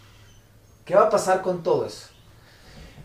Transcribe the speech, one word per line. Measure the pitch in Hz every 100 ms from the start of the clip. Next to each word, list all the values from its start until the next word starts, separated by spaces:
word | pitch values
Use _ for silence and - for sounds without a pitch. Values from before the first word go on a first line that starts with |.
| - - - - - - - -
¿Qué | -
va | 185 220
a |
pasar | 208 185 185
con | 185 175
todo | 170 147 107
eso? | - - - - - - - - - - -